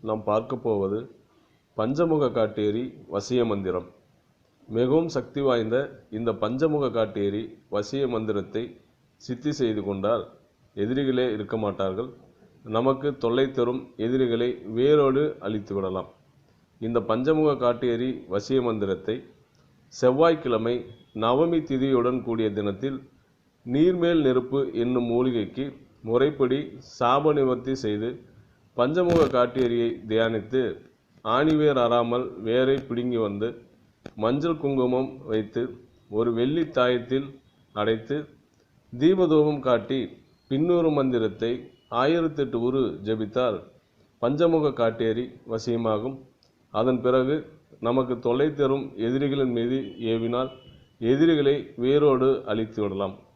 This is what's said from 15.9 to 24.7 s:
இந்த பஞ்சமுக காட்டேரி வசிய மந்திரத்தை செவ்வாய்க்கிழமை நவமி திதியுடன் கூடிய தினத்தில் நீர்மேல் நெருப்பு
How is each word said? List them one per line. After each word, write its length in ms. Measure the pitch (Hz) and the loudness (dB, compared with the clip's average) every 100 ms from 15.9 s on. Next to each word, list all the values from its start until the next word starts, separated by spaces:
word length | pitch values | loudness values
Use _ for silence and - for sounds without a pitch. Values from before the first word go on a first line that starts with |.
| 95 90 - _ _ _ _ _ _ | -4 -8 -16 _ _ _ _ _ _
இந்த 180 | 113 117 | -2 -2
பஞ்சமுக 560 | 98 113 131 156 156 135 | 0 -2 2 2 2 2
காட்டேரி 540 | 123 120 127 117 127 127 - | 0 2 0 0 -2 -4 -4
வசிய 320 | 98 - 131 | -6 0 0
மந்திரத்தை 560 | 120 110 98 90 - 123 - _ _ _ _ _ _ | 2 -2 -2 -2 -4 -6 -8 _ _ _ _ _ _
செவ்வாய்க்கிழமை 840 | - 127 131 165 156 127 113 113 120 - - - 110 | 0 2 4 4 4 0 0 0 -4 -6 -20 -14 -2
நவமி 460 | 113 127 170 165 | 2 2 2 0
திதியுடன் 600 | 156 135 135 131 120 127 | -2 -2 2 2 2 -2
கூடிய 260 | 117 113 110 | -4 -2 -2
தினத்தில் 500 | 104 104 98 131 135 - _ _ _ _ _ 120 | -2 -4 -4 -6 -8 -14 _ _ _ _ _ -4
நீர்மேல் 580 | 131 170 180 170 170 | 2 4 4 2 4
நெருப்பு 380 | 139 127 127 135 135 | 4 2 0 -2 -2